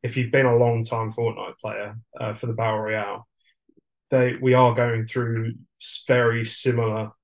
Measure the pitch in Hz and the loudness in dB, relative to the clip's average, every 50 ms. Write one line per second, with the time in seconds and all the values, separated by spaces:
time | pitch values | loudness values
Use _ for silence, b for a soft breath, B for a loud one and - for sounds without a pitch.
0 | - 123 - 135 123 113 - 139 131 123 117 120 120 120 117 113 113 - 120 110 | -8 -4 -4 -4 -2 2 4 4 4 6 6 6 6 4 4 0 -2 -2 -4 -4
1 | 110 107 104 117 117 113 107 101 95 90 - _ - 110 107 104 104 104 107 113 | -4 -6 -4 -2 -2 -2 -4 -6 -12 -14 -14 _ -10 -10 -8 -8 -10 -10 -12 -16
2 | - _ - - 110 107 107 - - 120 113 113 113 110 110 107 107 107 110 107 | -18 _ -12 -8 -6 -6 -6 -6 -6 -6 -4 -2 -2 -2 -2 -2 -2 -4 -4 -4
3 | 101 101 95 - - _ _ _ _ _ _ _ _ _ _ _ _ _ _ _ | -4 -6 -8 -12 -14 _ _ _ _ _ _ _ _ _ _ _ _ _ _ _
4 | _ _ 139 127 123 123 - - 135 127 123 127 127 120 117 123 120 117 113 113 | _ _ 2 2 2 2 0 0 2 4 6 6 6 6 4 2 0 0 0 -2
5 | 113 113 - 131 120 117 113 113 113 117 117 - - _ _ _ - - - - | -4 -4 -4 -4 -2 -2 -2 -2 -4 -4 -8 -10 -18 _ _ _ -4 -4 -4 -4
6 | - - 127 123 120 117 113 117 113 113 - - - 131 117 117 113 110 107 110 | 0 2 4 4 4 4 2 0 -4 -4 -6 -2 0 0 0 2 0 0 -2 -4
7 | 107 107 _ _ | -6 -8 _ _